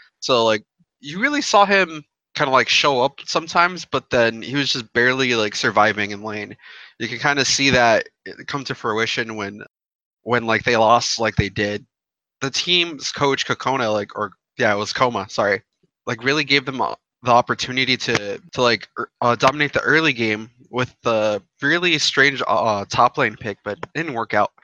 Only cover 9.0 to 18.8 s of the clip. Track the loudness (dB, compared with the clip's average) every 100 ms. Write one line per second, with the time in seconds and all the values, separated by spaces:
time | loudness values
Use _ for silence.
9 | -2 -4 -6 -6 -8 -10 -18 _ _ _
10 | _ _ -2 -2 0 0 2 4 6 4
11 | 2 -2 -2 0 -2 -2 -4 -4 -10 _
12 | _ _ _ _ -6 -4 0 0 0 -6
13 | -8 -2 0 0 -2 -4 -2 -2 0 -2
14 | -4 -6 -8 -10 _ -2 0 0 -2 0
15 | 0 0 -4 -2 0 0 -4 _ _ _
16 | -8 -4 -2 -2 0 -2 -2 -4 -4 -6
17 | _ _ 2 4 2 -4 -4 -2 0 0
18 | 0 -2 -2 -10 -8 0 2 0